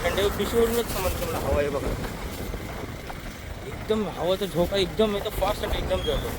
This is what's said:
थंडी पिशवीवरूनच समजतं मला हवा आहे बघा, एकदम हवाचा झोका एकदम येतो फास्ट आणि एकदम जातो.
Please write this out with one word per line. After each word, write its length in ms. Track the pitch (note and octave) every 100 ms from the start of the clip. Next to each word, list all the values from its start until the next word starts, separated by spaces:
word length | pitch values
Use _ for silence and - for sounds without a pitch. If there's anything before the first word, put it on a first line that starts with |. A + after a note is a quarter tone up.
थंडी 240 | F3 E3 G3+ G3
पिशवीवरूनच 540 | G3 A#3 A#3 A#3 A3+
समजतं 340 | G3+ F#3 E3 E3
मला 100 | C#3 C#3
हवा 140 | C#3+
आहे 100 | C#3+
बघा, 240 | C#3+ A#2+ - - - - - - - - - - - - - - - - - -
एकदम 360 | - - A3 G3 B2+
हवाचा 280 | D#3+ F#3+ G3
झोका 320 | E3+ F3 G3
एकदम 380 | F3+ D#3+ A3 G3+
येतो 140 | G#3+ -
फास्ट 260 | G3 G#3+ G#3
आणि 120 | F3+
एकदम 240 | F3 F#3 D3+
जातो. 260 | C#3 -